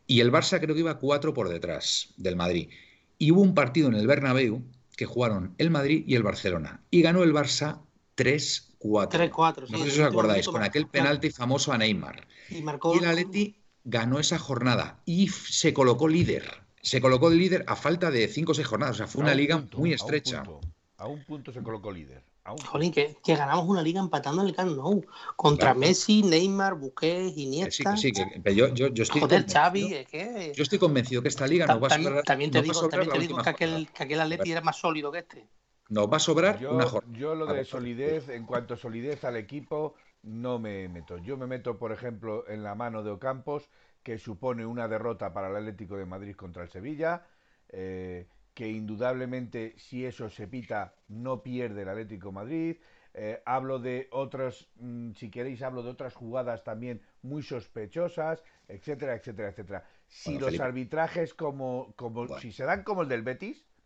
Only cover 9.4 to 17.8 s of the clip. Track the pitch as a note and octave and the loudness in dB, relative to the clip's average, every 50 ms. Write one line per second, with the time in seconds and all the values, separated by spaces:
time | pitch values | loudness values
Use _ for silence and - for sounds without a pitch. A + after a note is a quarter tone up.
9.4 | E3 D#3 - - C3 A#2 A2 - - C#3+ C#3 D3+ D3+ C3+ G#2+ A2 G#2+ G#2+ G2+ F#2+ | 4 4 2 0 -8 -6 -4 -2 0 2 4 4 4 4 6 4 4 4 4 2
10.4 | F2 F#3 E3 A2+ G#2 G2+ - D3 D#3 - - C#3 C3+ C#3+ D3 C3+ D#3+ C#3+ - - | 2 0 -2 0 0 0 0 0 -2 0 2 2 4 4 2 2 0 -2 -2 -2
11.4 | B2 B2 C3+ C#3+ - D3+ B2+ A2+ A2 A2 G2+ E2+ C#2+ B1 - - - _ _ - | 0 0 2 2 2 2 2 2 2 2 2 0 -4 -8 -12 -14 -18 _ _ -20
12.4 | - - E3+ E3 D3+ D#3 C#3+ C#3 - E3 E3+ F3+ F3 E3+ E3 E3+ F3+ G3 F#3+ G#3 | -16 -12 -10 -6 -6 -6 -4 0 2 4 4 4 4 4 2 2 0 -2 0 0
13.4 | G#3 G#3 - _ _ _ _ _ - B2 G#2+ A2+ A2+ A#2+ C3 D3 D3+ - E3+ - | 0 0 -2 _ _ _ _ _ -8 -2 -2 0 0 2 0 0 0 0 0 -2
14.4 | - C#3 C3 A#2+ B2 B2+ A#2 F#2+ D2+ - - - - F3 E3+ F#3 G3 - - - | -2 -4 -2 0 2 2 2 2 0 -4 -8 -10 -4 -2 2 2 2 2 0 -4
15.4 | - - - - - D#3 - C#3 C3 B2 A#2 B2 D#3 D#3 D#3 F3 - A#2 E2 C#2 | -8 -4 0 2 2 4 4 6 6 6 6 6 4 4 4 4 4 2 0 -2
16.4 | - - - - - _ _ _ - - - B2+ B2 C3 C3 B2 D#3+ E3+ E3 E3+ | -4 -8 -14 -16 -20 _ _ _ -4 0 2 4 6 6 6 8 6 8 8 6
17.4 | F#3 F3+ F#3 E3 - - G#2+ - | 6 6 2 2 0 -2 -2 0